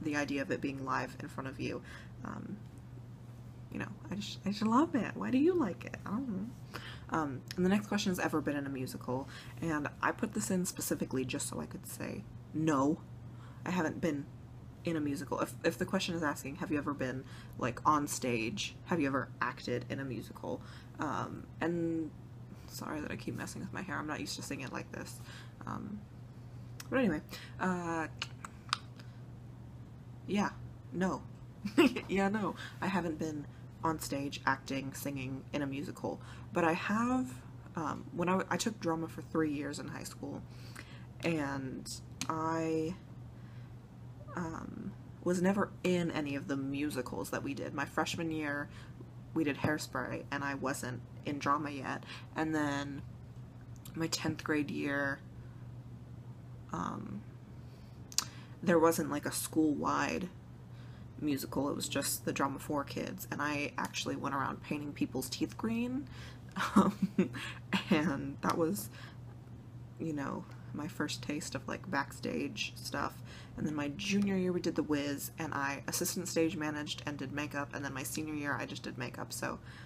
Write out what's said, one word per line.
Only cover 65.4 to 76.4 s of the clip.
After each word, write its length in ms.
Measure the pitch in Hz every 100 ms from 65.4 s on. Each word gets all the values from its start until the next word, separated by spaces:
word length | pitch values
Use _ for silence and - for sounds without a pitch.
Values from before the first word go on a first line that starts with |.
| 160 -
green. 500 | 226 226 247 262 294
<laughs> 60 | - - - - - - 202
Um, 320 | 196 - 190 - 160 - - - - - -
and 480 | 160 156 139 139 -
that 180 | - -
was, 320 | 160 202 - - - - - - - - - - - -
you 140 | 165
know, 320 | 147 139 - 180 - -
my 140 | 196 190
first 340 | - 156 -
taste 320 | - 151 -
of, 140 | - -
like, 240 | - -
backstage 800 | 139 139 - - - 143 - - -
stuff. 440 | - 143 - - - - - -
And 100 | 151
then 80 | 151
my 140 | 143 143
junior 400 | 202 202 202 190
year 160 | 180
we 80 | 175
did 140 | 170 160
The 80 |
Wiz, 480 | 151 147 143 143 - -
and 160 | 156
I 300 | 143 139 139 -
assistant 400 | - 170 - 165
stage 260 | 165